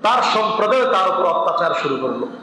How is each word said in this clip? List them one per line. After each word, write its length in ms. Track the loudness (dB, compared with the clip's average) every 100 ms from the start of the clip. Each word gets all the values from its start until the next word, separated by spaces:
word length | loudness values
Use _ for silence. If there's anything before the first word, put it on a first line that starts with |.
তার 200 | 2 2
সম্প্রদায় 640 | 2 0 0 0 2 2 2
তার 220 | 2 2
উপর 160 | 0 0
অত্যাচার 480 | 0 0 0 -2
শুরু 240 | -2 -4 -2
করলো 300 | -4 -4 -8 -10